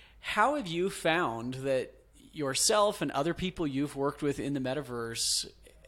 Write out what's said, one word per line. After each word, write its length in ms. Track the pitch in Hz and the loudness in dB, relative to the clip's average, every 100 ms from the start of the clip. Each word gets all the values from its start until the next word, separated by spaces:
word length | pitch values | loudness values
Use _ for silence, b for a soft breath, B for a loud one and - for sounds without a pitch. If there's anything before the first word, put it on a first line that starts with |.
| B B - | B B -4
How 300 | - 240 285 | 2 4 2
have 120 | 180 | -2
you 220 | 170 190 | -2 -2
found 640 | 190 165 160 127 113 120 127 135 | 0 2 2 2 -2 -6 -4 0
that 280 | 131 - - _ - - | 0 0 -8 _ -20 -14
yourself 720 | 151 139 127 - 214 208 - | -4 -2 2 4 6 4 2
and 100 | 147 | -2
other 220 | 139 156 | 0 0
people 340 | 165 185 - 156 | 0 -2 -2 -2
you've 280 | 135 143 139 | 0 -2 0
worked 260 | 139 143 | -2 0
with 180 | 147 139 | -2 0
in 140 | 131 | -2
the 60 | 143 | -2
metaverse, 840 | 127 139 127 120 117 117 - - - - - - | -2 -2 -4 -6 -6 -2 0 0 -4 -12 -20 -20